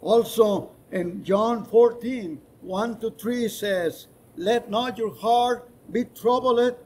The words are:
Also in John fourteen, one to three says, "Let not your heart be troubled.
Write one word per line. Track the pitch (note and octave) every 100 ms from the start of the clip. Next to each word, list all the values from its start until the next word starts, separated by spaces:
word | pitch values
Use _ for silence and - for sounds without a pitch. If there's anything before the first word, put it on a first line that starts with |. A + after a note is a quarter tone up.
Also | - A3+ A#3 - G#3+ G3 - - _
in | F#3 F3 G3+
John | E3+ G3 A3 A#3
fourteen, | F#3+ A3 A#3+ A#3 A#3 C4 F#3+ D3 - _
one | - F#3 A3+ A3
to | A3+
three | A3 G#3 B3 A3+
says, | - G3+ F#3+ E3+ - - _ _ -
"Let | F3+ A#3 A#3
not | G#3 B3+ A#3
your | A3
heart | C3+ G#3+ A#3+ A#3+ A#3+ - - -
be | G#3
troubled. | B3 - A3 B3 B3+ A#3 B3 A#3+